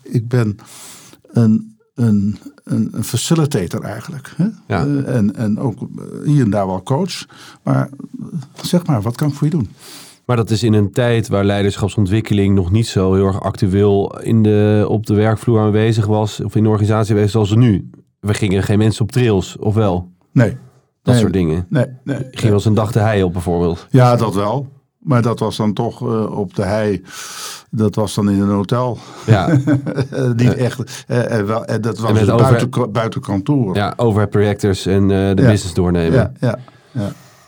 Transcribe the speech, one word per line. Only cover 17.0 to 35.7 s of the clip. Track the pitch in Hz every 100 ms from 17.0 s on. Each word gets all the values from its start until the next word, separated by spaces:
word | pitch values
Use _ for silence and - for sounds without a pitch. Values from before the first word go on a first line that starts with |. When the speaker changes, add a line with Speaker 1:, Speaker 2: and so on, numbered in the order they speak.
| 104
Speaker 2:
aanwezig | 107 104
zoals | 113 101
nu. | 110 123 92 - - _ _
We | 101
gingen | 104 104 98
geen | 95 104
mensen | 110 -
op | 98
trails, | 123 123 98 87 -
of | -
wel? | 104 110 90 90 - _
Speaker 1:
Nee. | - 110 123 - _ _ _
Speaker 2:
Dat | -
Speaker 1:
Nee. | 123
Speaker 2:
soort | 101
dingen. | 92 85 82 87
Speaker 1:
Nee, | - 131 127
nee. | 143 127
Speaker 2:
Je | -
ging | -
wel | 113
eens | 101
een | 110
dag | 101 98
de | 110
hei | 107 104
op, | 92
bijvoorbeeld. | 90 85 85 87 85 -
Speaker 1:
Ja, | 131 123 120
dat | 110
wel. | 95 104 131 135 - _ _
Maar | - 120
dat | 117 107
was | 110 -
dan | 107
toch, | 95 117 -
eh, | 123 113 104 104
op | 98
de | -
hei. | 95 107 107 95 - - - - - - -
Dat | 117 107
was | 110 104
dan | - 101
in | 98
een | 101
hotel. | 101 98 120 127 107 - - -
Speaker 2:
Ja. | 107 127
Speaker 1:
<laughs> | 147 143 139 - - 135 143 127 117
Niet | 120
Speaker 2:
Eh. | -
Speaker 1:
echt. | 120 - 110 - -
Eh, | 123 120 113
eh, | 101
wel, | 110
eh, | - 113
dat | 113 101
was | 113
Speaker 2:
En |
met | 107
Speaker 1:
dus | 104
Speaker 2:
over- | 117 131
Speaker 1:
buiten, | 120 120 123 120
buiten | 110 113 127
kantoor. | - 98 95 143 104 90
Speaker 2:
Ja, | 98 -
overhead | 117 104 101
projectors | 104 104 98 104 92 90
en, | 98
eh, | 98
de | 95 98 95
Speaker 1:
Ja. | 120
Speaker 2:
business | 104 92